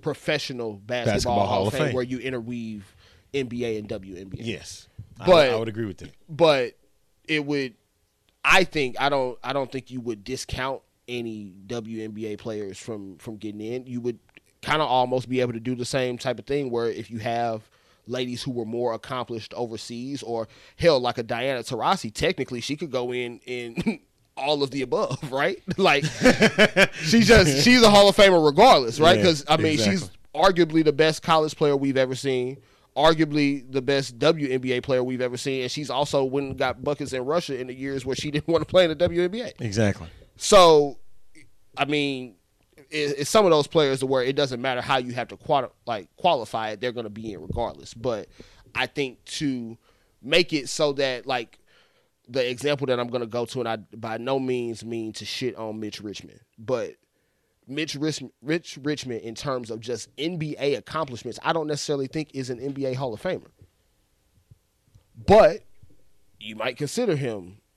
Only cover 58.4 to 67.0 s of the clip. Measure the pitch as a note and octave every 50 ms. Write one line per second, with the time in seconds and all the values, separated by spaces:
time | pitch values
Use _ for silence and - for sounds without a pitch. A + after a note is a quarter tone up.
58.4 | - C3+ D#3+ F3 E3 - - D3 C3 D3 D3+ C#3 - C3 A#2+ A2 E2 A#2 A2+ -
59.4 | - D3 C3 B2+ A#2+ G#2+ A2+ A2+ A2+ B2 B2 A2 - - _ - D3 E3 F3+ E3
60.4 | D#3+ D3+ D#3 - C3 C#3+ C#3+ A2 - - - D#3 D#3+ C#3 B2 G#2+ - B2 G#2 -
61.4 | - C#3 E3 E3 D#3 D3+ D3+ C#3+ - - D3+ C#3+ C3+ C3 - D#3+ D3+ - - C3+
62.4 | C3 B2 B2+ A#2 B2 C#3+ C#3 C#3 C3+ C3 B2+ C3 C#3 B2+ G#2+ G#2+ - F3+ F3+ G#2
63.4 | - - _ _ - _ _ _ _ _ _ _ _ _ _ _ _ _ _ _
64.4 | _ _ - _ _ _ _ _ _ _ _ _ _ _ _ - A2 - G3 A3
65.4 | F#3+ D3+ E3+ A3 - - - - - - - - - - _ _ _ _ _ -
66.4 | - G#2+ A2 G#2+ A2 B2+ B2 - D3 C#3 - A3+